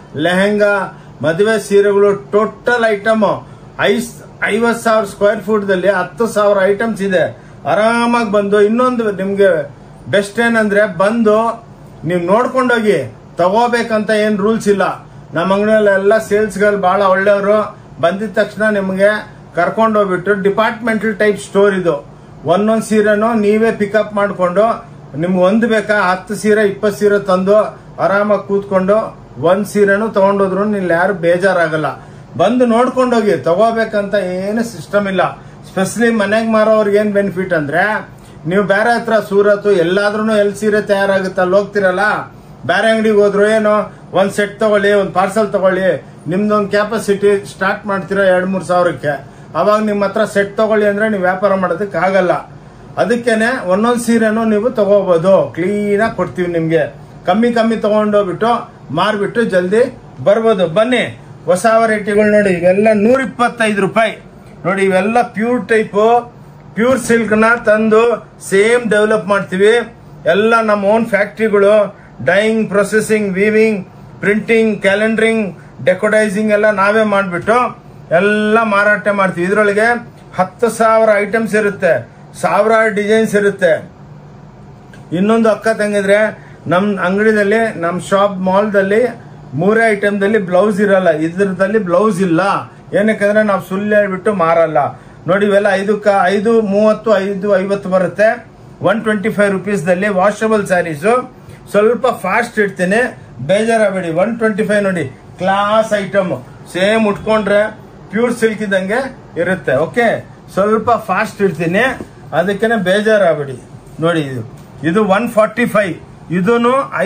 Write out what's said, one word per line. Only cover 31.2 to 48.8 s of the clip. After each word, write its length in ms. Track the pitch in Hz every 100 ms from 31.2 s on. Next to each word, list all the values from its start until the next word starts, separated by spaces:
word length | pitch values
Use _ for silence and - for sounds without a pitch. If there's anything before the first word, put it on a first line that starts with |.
| 170 175 190 175 160 156 139 - - - - 123
ಬಂದು 260 | 196 254 240
ನೋಡ್ಕೊಂಡೋಗಿ, 720 | 226 254 254 247 233 208 156 165
ತಗೋಬೇಕಂತ 720 | 180 226 220 220 208 196 208 180 180
ಏನು 280 | 196 233
ಸಿಸ್ಟಮ್ 420 | 233 156 - 202 196
ಇಲ್ಲ. 160 | 180 143 - - - -
Specially 420 | 185 190 208 233 226
ಮನೆಗ್ 280 | 196 220 226
ಮಾರೋರ್ಗೆ 480 | 214 214 214 202 202
ಏನ್ 100 | 214
benefit 400 | 202 202 170 185
ಅಂದ್ರೆ 300 | 165 139 160 208 202 - - - - 151
ನೀವು 160 | 196
ಬೇರೆ 280 | 196 196 233
ಹತ್ರ 200 | 233 220 214 -
ಸೂರತ್ 400 | 202 208 202 208 185
ಎಲ್ಲಾದ್ರೂನು 500 | 165 202 208 214 220 214
ಎಲ್ 180 | 202 196
ಸೀರೆ 260 | 214 208
ತಯಾರಾಗುತ್ತೆ 600 | 202 196 196 190 185 190
ಅಲ್ಲಿ 140 | 180 196
ಹೋಗ್ತಿರಲ್ಲ, 460 | 196 208 185 185 208 165 - - - - 131
ಬೇರೆ 220 | 190 220
ಅಂಗಡಿಗೆ 280 | 220 220 202
ಹೋದ್ರು 240 | 202 190 214
ಏನು 260 | 220 208 214 190 - -
ಒಂದ್ 180 | 165 202
set 280 | 208 202 -
ತಗೊಳ್ಳಿ, 320 | 220 208 202
ಒಂದ್ 200 | 208 175
parcel 360 | 185 196 220 208
ತಗೊಳ್ಳಿ, 340 | 196 190 180 190 143 - - 143
ನಿಮ್ದೊಂದ್ 420 | 185 208 208 196
capacity 600 | 208 208 220 - 196 202 202 -
start 380 | - 190 208 208
ಮಾಡ್ತೀರಾ 380 | 190 170 196 190
ಎರಡ್ 200 | 185 185
ಮೂರ್ 180 | 190
ಸಾವಿರಕ್ಕೆ, 500 | 170 180